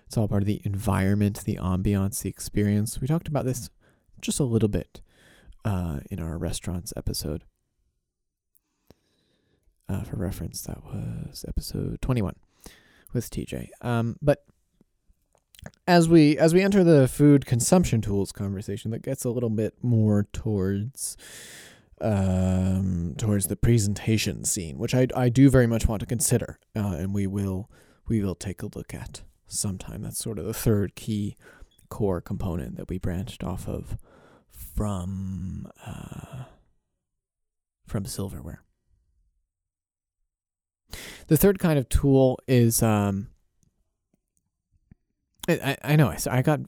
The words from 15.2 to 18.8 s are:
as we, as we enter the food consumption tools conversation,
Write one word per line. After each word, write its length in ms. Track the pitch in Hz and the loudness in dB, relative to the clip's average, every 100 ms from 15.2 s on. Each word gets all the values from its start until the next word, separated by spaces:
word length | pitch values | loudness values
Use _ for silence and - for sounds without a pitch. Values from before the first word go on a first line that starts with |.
| _ _ _ _ - - - | _ _ _ _ -20 -10 4
as 220 | 175 165 | 6 8
we, 280 | 170 151 147 | 8 8 6
as 160 | 160 | 6
we 80 | 175 | 6
enter 220 | 196 202 | 4 6
the 240 | 170 151 131 | 8 8 6
food 380 | - 147 143 - | 6 6 6 4
consumption 560 | 120 - 185 175 113 | 0 4 4 4 2
tools 300 | 104 101 95 | 0 0 -2
conversation, 600 | - 98 98 104 101 | -4 -6 -6 -6 -8